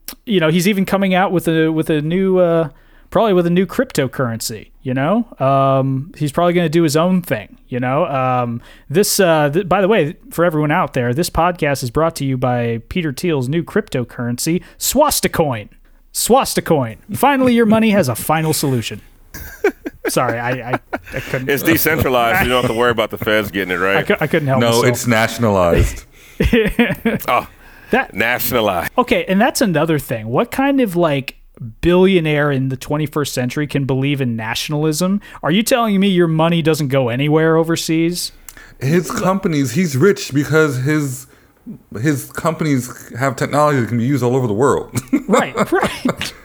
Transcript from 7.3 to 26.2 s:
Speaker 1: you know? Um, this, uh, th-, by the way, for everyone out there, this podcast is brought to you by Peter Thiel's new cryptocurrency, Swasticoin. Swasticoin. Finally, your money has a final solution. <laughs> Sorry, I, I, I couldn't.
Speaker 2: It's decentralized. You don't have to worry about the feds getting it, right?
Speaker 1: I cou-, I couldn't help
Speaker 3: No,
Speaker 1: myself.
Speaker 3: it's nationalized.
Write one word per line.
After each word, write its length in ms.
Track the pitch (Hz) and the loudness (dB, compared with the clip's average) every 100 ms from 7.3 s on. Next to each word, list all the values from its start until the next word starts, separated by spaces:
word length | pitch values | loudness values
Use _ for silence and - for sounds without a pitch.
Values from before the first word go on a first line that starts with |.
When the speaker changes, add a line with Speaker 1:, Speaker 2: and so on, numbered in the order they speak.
| 113 95 - - | -6 -8 -20 -8
Speaker 1:
you 100 | 123 | -4
know? 260 | 127 143 175 | -2 -2 0
Um, 560 | 135 131 123 120 117 - - - | 0 0 0 -2 -6 -12 -20 -4
this, 320 | 151 - - | 0 2 2
uh, 300 | 180 160 147 | 4 4 2
th-, 180 | 160 175 | 0 0
by 120 | 190 | 2
the 60 | 190 | 2
way, 280 | 220 143 - - | 2 0 -4 -8
for 140 | - 175 | 0 0
everyone 240 | 156 151 | 2 0
out 220 | 175 151 | 0 0
there, 180 | 135 120 | -2 -2
this 160 | 127 - | -2 -2
podcast 520 | - 175 175 147 139 | 0 0 0 -2 -2
is 80 | 123 | -2
brought 260 | 147 165 165 | 0 -2 -2
to 80 | |
you 120 | 135 131 | -4 -2
by 420 | 127 120 117 113 - | -2 -2 -2 -4 -6
Peter 240 | 185 160 | -6 -6
Thiel's 360 | 127 180 143 123 | -4 -2 -2 -2
new 120 | 170 | -4
cryptocurrency, 1000 | - 208 - 131 117 - 120 120 160 175 - - | -2 -2 -2 -4 -6 -6 -6 -4 -2 -2 -6 -8
Swasticoin. 880 | - 254 302 - 175 - 151 113 101 - _ _ _ | -2 2 2 0 -2 0 -2 -2 -10 -20 _ _ _
Swasticoin. 840 | - - 254 214 185 - 156 113 - - - | -6 2 2 2 -2 0 0 0 -8 -8 0
Finally, 380 | 269 269 254 | 2 4 4
your 120 | 233 214 | 4 4
money 240 | 220 220 | 4 4
has 180 | 196 131 | 2 0
a 60 | |
final 380 | 110 - 156 160 | -2 -2 0 0
solution. 480 | 151 143 123 - 107 - - - | 0 0 -2 -4 -10 -18 -20 -20
<laughs> 720 | - - - 403 - - - 427 | -16 -16 -4 -4 -4 -14 -10 -4
Sorry, 300 | - 120 117 | -2 -2 -2
I, 320 | 120 127 117 | -4 -6 -6
I, 80 | - - - - | -8 -6 -12 -10
I 60 | - | -12
couldn't. 280 | - 131 131 | -8 -6 -2
Speaker 2:
It's 120 | 143 | -2
decentralized. 800 | 160 160 156 156 135 123 117 - | 0 0 0 0 0 2 2 2
You 60 | 120 | 2
don't 140 | 123 | 2
have 80 | 123 | 0
to 60 | 113 | 2
worry 140 | 120 | 2
about 200 | 117 107 | 2 -2
the 80 | 101 | -2
feds 320 | 110 107 101 | 0 0 0
getting 220 | 98 90 | -4 -2
it, 60 | 90 | 0
right? 200 | 95 98 | 2 0
Speaker 1:
I 40 | |
cou-, 140 | - - | 0 0
I 60 | 151 | 0
couldn't 220 | 165 139 | 0 0
help 120 | 135 | 2
Speaker 3:
No, 80 | 117 | 2
Speaker 1:
myself. 180 | 117 117 | 4 2
Speaker 3:
it's 200 | 120 123 | 0 0
nationalized. 960 | 110 110 - 113 98 87 85 - - - - | 2 0 0 0 4 4 4 2 -2 -18 -20